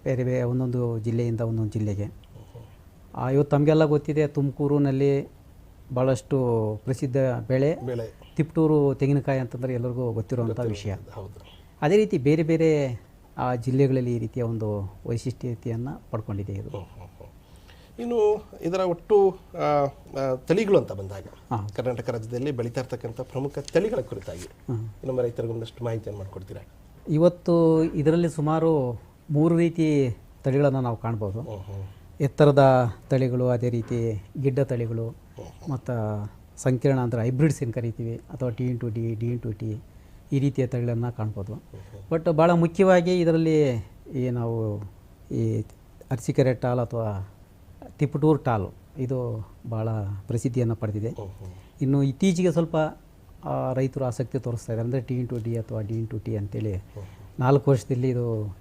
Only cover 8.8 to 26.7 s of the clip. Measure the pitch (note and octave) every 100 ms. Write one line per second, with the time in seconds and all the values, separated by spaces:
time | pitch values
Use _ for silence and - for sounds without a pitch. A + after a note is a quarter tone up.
8.8 | C#3+ B2+ C3+ C#3+ C3+ C3+ A#2+ B2 B2+ B2
9.8 | B2 A#2+ B2 A2 G#2 A#2+ A#2 A2 A#2 G2+
10.8 | G#2 F#2 - - G2 - - - - -
11.8 | D3+ G#3 G#3+ F3 C3 D#3 D#3+ E3 D#3+ D3+
12.8 | C3+ A#2 - - - - B2+ B2+ A#2+ C3
13.8 | C#3 C3 B2 A#2+ A2+ B2+ A#2 A2+ A2 G#2
14.8 | G2 - - A#2 C3 - B2+ A#2 A#2+ A2+
15.8 | B2+ D#3 - A2+ A2 G2+ G2 G2 - G2+
16.8 | F#2 - F#2+ - A2 - - - - -
17.8 | - - A#3+ A#3+ G#3 G#3+ - - E3 F#3
18.8 | F#3 F3 - G#3 G3 F#3 - E3+ D3 D3
19.8 | C#3 - - C#3 C3+ B2+ - F3+ G#3 F#3
20.8 | A#2 G2 G2 G2 - - - A2+ G2+ -
21.8 | B2 A#2+ B2 A#2+ A2 B2 C#3 B2 A#2 C3+
22.8 | B2 B2 B2 A#2 B2+ C3 C#3+ C#3+ C#3 E3+
23.8 | G#3 G#3+ A#2+ G2+ - E2+ F#2 - - A#2
24.8 | A2 - C3 B2+ A#2+ A#2 A#2 A#2 A2+ -
25.8 | A#2+ A2+ G#2 G2+ F#2+ F#2+ F#2+ F2+ -